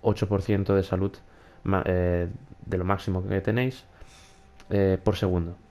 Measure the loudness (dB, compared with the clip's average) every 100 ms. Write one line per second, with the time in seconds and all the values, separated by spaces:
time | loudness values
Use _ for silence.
0 | 0 0 0 0 2 0 4 2 2 0
1 | -2 -6 -20 -20 -20 -12 -2 0 2 2
2 | 2 0 -2 -8 -16 -20 -6 -4 0 -2
3 | -2 -4 -2 -2 0 0 -2 -6 -18 -20
4 | -20 -20 -20 -20 -20 -20 -4 2 2 2
5 | 0 0 0 0 -2 -8 -18